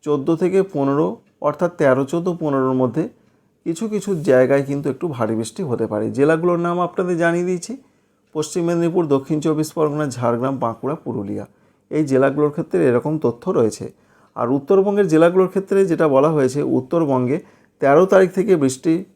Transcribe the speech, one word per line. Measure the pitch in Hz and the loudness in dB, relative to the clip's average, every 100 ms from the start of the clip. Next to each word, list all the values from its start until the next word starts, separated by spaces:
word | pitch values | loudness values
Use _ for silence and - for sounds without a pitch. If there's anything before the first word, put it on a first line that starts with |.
চোদ্দো | 151 147 135 165 | -2 -2 0 0
থেকে | 185 190 190 | 0 0 -2
পনেরো, | 147 139 139 170 226 _ _ 147 | -2 0 0 -2 -4 _ _ -4
অর্থাৎ | 147 175 170 | -2 -4 2
তেরো, | 143 131 135 | 2 2 0
চোদ্দো, | 170 180 175 | -2 -4 -4
পনেরোর | 156 135 131 131 | -2 0 0 2
মধ্যে | 127 131 196 _ _ _ _ _ - | 0 0 -6 _ _ _ _ _ -10
কিছু | 165 226 | -6 -6
কিছু | 208 202 180 147 | -6 -4 -4 2
জায়গায় | 127 127 139 135 | 4 4 2 0
কিন্তু | 143 143 | -4 -4
একটু | 135 175 | -4 -6
ভারী | 127 110 110 | -4 -2 -2
বৃষ্টি | 113 - | -4 -6
হতে | 175 117 110 | -6 -4 -2
পারে। | 107 107 110 | -2 -4 0
জেলাগুলোর | 147 160 175 175 175 | 2 2 0 0 -2
নাম | 175 175 | -2 -2
আপনাদের | - 180 170 | -2 -4 0
জানিয়ে | 170 170 175 | 0 0 -2
দিয়েছি, | 185 - 269 _ _ _ _ _ 156 | -4 -6 -14 _ _ _ _ _ -8
পশ্চিম | 151 190 170 | -6 -2 -2
মেদিনীপুর, | 170 170 175 165 | 0 0 0 0
দক্ষিণ | 139 135 156 156 | 0 0 -2 0
চব্বিশ | 151 156 | -2 -2
পরগনা, | - 156 147 147 123 | -2 -2 -2 -6 -2
ঝাড়গ্রাম, | 123 117 131 135 | -2 0 -2 -2
বাঁকুড়া, | 120 113 135 160 | -4 -4 -6 -6
পুরুলিয়া, | - 117 101 104 101 _ _ _ _ | -6 -8 -6 -10 -12 _ _ _ _
এই | 147 151 | -4 0
জেলাগুলোর | 131 135 139 147 147 | 2 2 2 -2 -2
ক্ষেত্রে | - 185 151 | -4 0 2
এরকম | 120 147 156 120 | 2 0 -2 -2
তথ্য | 117 - | -2 -4
রয়েছে। | 170 113 - - - _ _ _ - | 0 0 -2 -14 -16 _ _ _ -6
আর | 117 139 | -2 -2
উত্তরবঙ্গের | 135 196 196 202 196 | 2 2 2 2 2
জেলাগুলোর | 156 165 185 180 | 4 4 4 0
ক্ষেত্রে | 180 190 196 196 | -2 -2 0 2
যেটা | 156 160 | 2 2
বলা | 135 147 156 | 4 2 2
হয়েছে, | 131 139 135 127 | 0 0 -2 -2
উত্তরবঙ্গে | 127 170 160 131 123 151 - _ _ _ | -2 -2 0 0 0 -4 -8 _ _ _
তেরো | 139 143 190 | 2 4 6
তারিখ | 190 190 185 | 4 4 0
থেকে | 190 180 | 0 2
বৃষ্টি | 135 131 175 165 196 | 2 -2 -2 -2 -2